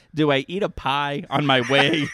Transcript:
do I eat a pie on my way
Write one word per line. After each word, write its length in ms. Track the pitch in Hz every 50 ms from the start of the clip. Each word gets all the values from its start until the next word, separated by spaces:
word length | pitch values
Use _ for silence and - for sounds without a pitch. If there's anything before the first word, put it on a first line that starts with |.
| _ _ -
do 160 | 147 156 147
I 140 | 139 135 139
eat 160 | - 175 196
a 60 | 202 170
pie 560 | - - - 135 139 143 147 143 143 147 175 -
on 160 | - 143 147
my 160 | 139 131 127 120 120
way 380 | 135 139 139 139 - 156 143 -